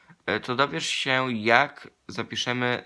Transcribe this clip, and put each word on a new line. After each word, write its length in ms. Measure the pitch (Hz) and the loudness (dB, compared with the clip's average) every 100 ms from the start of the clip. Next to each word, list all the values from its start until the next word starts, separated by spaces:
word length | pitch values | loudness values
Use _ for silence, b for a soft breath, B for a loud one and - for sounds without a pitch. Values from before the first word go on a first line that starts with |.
| b b - | b b -4
e, 140 | 107 | -4
to 160 | 110 123 | -2 0
dowiesz 320 | 143 160 160 | 0 0 -4
się, 400 | - 139 131 131 | -4 0 0 0
jak 580 | 113 110 117 143 - - _ - | 0 4 4 4 -4 -20 _ -12
zapiszemy 800 | 87 - 113 - 123 123 123 | -8 -6 -4 -2 0 0 -2